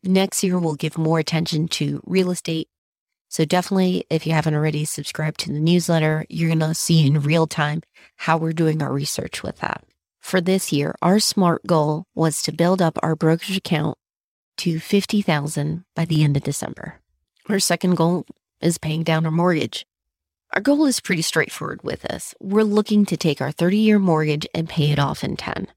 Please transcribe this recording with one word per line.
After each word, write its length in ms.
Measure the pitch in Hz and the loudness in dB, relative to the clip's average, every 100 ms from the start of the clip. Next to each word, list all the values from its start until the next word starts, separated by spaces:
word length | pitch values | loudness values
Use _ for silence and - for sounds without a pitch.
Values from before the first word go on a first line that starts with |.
Next 400 | 190 190 196 - | 2 2 2 0
year, 160 | 190 180 | 0 0
we'll 160 | 170 147 | 0 -2
give 240 | 156 165 | -4 -2
more 180 | 160 160 | 0 0
attention 500 | 156 165 165 156 165 | 0 -2 0 -2 -2
to 340 | - 147 143 - | -2 -4 -4 -2
real 240 | 185 185 | 0 0
estate. 400 | 180 - 160 - _ _ _ _ _ _ | -2 -4 -6 -6 _ _ _ _ _ _
So 140 | - | -2
definitely, 640 | 160 180 180 190 185 180 - | 2 2 0 2 2 0 -2
if 160 | 160 156 | -2 0
you 60 | |
haven't 240 | 160 156 151 | 0 2 0
already 300 | 156 151 156 | 0 -2 -4
subscribed 560 | - 143 - 156 - | -6 -10 -4 -4 -4
to 100 | - | -6
the 80 | 147 | 0
newsletter, 640 | 156 175 165 165 156 156 - | 4 4 4 2 2 0 -4
you're 200 | 160 165 | -2 0
gonna 240 | 160 156 | 2 0
see 320 | 165 - 165 143 | -2 2 4 6
in 140 | 147 | 4
real 260 | 143 165 160 | 2 2 2
time 360 | - 151 156 - _ - _ | 0 -2 -2 -8 _ -20 _
how 220 | - 165 | 0 0
we're 160 | 160 | 0
doing 280 | 160 160 156 | 0 0 2
our 120 | 139 | -2
research 500 | 139 147 - - - | -2 -4 -6 -8 -8
with 140 | - - | -10 -6
that. 260 | - - _ _ _ _ | -6 -6 _ _ _ _
For 180 | - 185 | -2 -2
this 320 | 175 190 - | 2 0 0
year, 240 | 143 147 - | -2 -2 0
our 180 | 170 202 | 2 2
smart 480 | - - 180 165 - | 2 2 2 2 2
goal 380 | 170 151 151 185 - | 2 2 -2 -6 -2
was 260 | 160 151 | 0 0
to 100 | - | -6
build 280 | 156 170 190 | 0 2 4
up 160 | 170 - | 2 0
our 140 | - 156 | -4 0
brokerage 400 | 160 165 - 190 | 2 2 0 -6
account 400 | - 156 151 - _ _ _ _ _ - | -2 -2 -2 -6 _ _ _ _ _ -6
to 220 | - 165 | -4 -4
fifty 420 | - 202 - 214 | 0 0 2 0
thousand 600 | 202 151 147 151 147 160 - | 2 0 -2 -4 -4 -6 -10
by 120 | - 165 | -6 0
the 180 | 156 | 2
end 140 | 151 143 | 2 2
of 60 | |
December. 580 | 143 143 - - - - _ _ _ _ - | -2 -6 -8 -10 -14 -16 _ _ _ _ -4
Our 100 | 202 | -2
second 360 | - 175 185 175 | 0 0 2 2
goal 300 | 165 175 - - _ _ | 2 0 -4 -18 _ _
is 160 | 170 170 | -2 -2
paying 260 | 156 156 | -4 -2
down 220 | 165 160 160 | 0 0 2
our 60 | |
mortgage. 540 | 160 180 165 - - - _ _ _ _ _ _ | 2 2 2 -2 -6 -14 _ _ _ _ _ _
Our 80 | 185 | -2
goal 240 | 220 285 302 | 2 2 2
is 160 | 240 | 0
pretty 200 | - 180 | -2 -2
straightforward 640 | 160 165 - - - - | 0 -2 -2 -6 -10 -8
with 200 | - - | -8 -8
this. 300 | - - - - | -8 -10 -12 -14
We're 240 | 190 202 | -2 0
looking 420 | 214 208 214 208 202 | 2 2 2 2 2
to 100 | 165 | 0
take 240 | 165 143 | 0 0
our 100 | 135 | -4
thirty-year 480 | - 175 208 220 214 | 0 0 4 4 4
mortgage 480 | 190 156 156 147 - | 4 2 2 -2 -4
and 160 | - 165 | -6 -4
pay 220 | - 147 | 0 2
it 80 | 147 | 2
off 220 | 143 143 | 0 -2
in 140 | - - | -6 -6
ten. 320 | - - 196 | -6 -8 -8